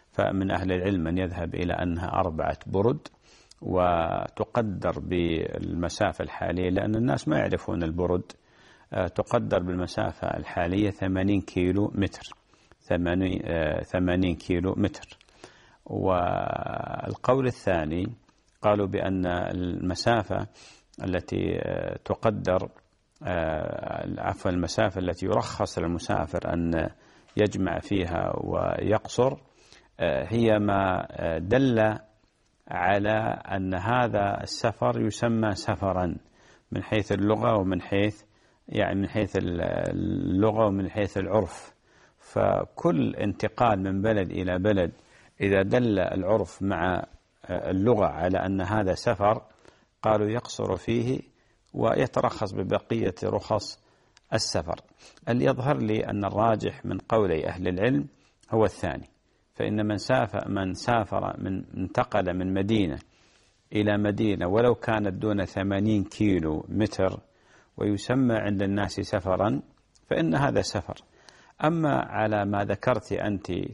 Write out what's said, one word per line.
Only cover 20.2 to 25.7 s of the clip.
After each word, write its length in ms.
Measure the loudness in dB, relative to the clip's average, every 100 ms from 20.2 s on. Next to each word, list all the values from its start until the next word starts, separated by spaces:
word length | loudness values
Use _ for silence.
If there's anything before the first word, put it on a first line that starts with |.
| 0 -4 -6 -12 -20 -20 _ -10
التي، 560 | -4 -4 -2 -2 0 -2
آه، 360 | -2 -4 -6 -6 -4
تقدر، 640 | 0 0 0 0 0 0 -12 _ _ _ -12
آه، 1000 | -4 -2 -2 -2 -4 -6 -6 -6 -6 -6
عفوا، 300 | -4 -2 -2
المسافة 480 | 0 0 0 0 0
التي 240 | -4 -2 0
يرخص 540 | 0 0 -2 -4